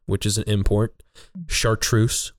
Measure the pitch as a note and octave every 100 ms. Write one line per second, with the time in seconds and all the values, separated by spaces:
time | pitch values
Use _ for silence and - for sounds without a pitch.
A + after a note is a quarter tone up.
0 | - G2 G#2+ G#2+ G#2+ G#2 F#2+ G#2 A2+ -
1 | _ - - F#3 D#3+ - A#2 A2 - A2
2 | A#2 - -